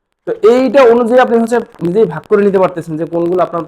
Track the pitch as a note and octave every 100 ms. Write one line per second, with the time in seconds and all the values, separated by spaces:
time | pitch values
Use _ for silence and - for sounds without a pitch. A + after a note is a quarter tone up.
0 | _ _ - D#3 G#3+ B3+ C4 C#4 A#3+ A#3
1 | A3+ B3+ A#3 A#3 A3+ A#3+ - - E3+ G3
2 | G3+ D#3 - G3+ G3+ F#3+ F3 F3 E3 D#3
3 | E3 E3+ E3+ F3+ E3+ E3+